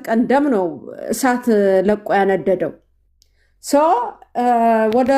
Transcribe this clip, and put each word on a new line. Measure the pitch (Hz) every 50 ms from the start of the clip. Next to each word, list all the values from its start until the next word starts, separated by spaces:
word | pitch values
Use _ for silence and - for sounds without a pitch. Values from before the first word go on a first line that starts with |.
ቀን | - - 226 226 247
ደም | - 247 285 285 294
ነው | 247 196 185 165 147 131 - - - - - -
እሳት | 226 - - 254 247 247 247 247 220 208 202 196 190 190 180
ለቆ | 202 208 208 208 -
ያነደደው። | 185 196 196 190 190 180 147 196 185 180 170 143 - - _ _ _ _ _ _ _ _ _ _ _ _ _ _ _ _ -
ሶ፣ | - - 285 302 330 381 480 480 415 - - - _ _
እ፣ | - 240 247 240 233 233 226 226 220 220 220
ወደ | 220 247 262 233 269